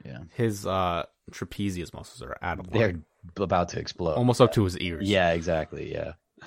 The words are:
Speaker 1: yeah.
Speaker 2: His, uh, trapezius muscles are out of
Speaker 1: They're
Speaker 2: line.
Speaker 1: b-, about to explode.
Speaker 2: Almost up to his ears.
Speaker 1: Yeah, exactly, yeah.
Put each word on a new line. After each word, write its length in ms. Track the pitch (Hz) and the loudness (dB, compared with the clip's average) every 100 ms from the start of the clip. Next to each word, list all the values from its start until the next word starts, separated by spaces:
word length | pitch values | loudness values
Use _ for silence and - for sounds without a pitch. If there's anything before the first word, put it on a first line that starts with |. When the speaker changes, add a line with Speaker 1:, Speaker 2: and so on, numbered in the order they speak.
Speaker 1:
yeah. 160 | - 65 82 | -14 -14 -12
Speaker 2:
His, 320 | - 113 101 92 | -2 -2 -2 -2
uh, 400 | 95 90 85 - _ - | 0 2 0 -4 _ -18
trapezius 640 | - 95 - 101 90 78 | -10 -10 -4 -4 -2 -8
muscles 280 | - - - | -10 -16 -14
are 120 | 120 - | -12 -8
out 180 | 87 - | -6 -6
of 120 | 90 | -2
Speaker 1:
They're 160 | 110 107 | 2 2
Speaker 2:
line. 180 | 85 - _ 85 - | 0 -10 _ -14 -4
Speaker 1:
b-, 80 | |
about 260 | 90 90 87 | 0 2 2
to 100 | - | -4
explode. 340 | 73 - 85 | -8 -4 -2
Speaker 2:
Almost 280 | 78 123 120 | 2 4 6
up 120 | 120 | 6
to 100 | 123 | 6
his 120 | 95 87 | 2 0
ears. 280 | 90 82 98 | -4 -2 2
Speaker 1:
Yeah, 240 | 98 87 | 4 4
exactly, 580 | 85 82 80 76 71 71 | 2 2 0 -2 -8 -8
yeah. 200 | 76 - 82 _ _ | -6 -8 -10 _ _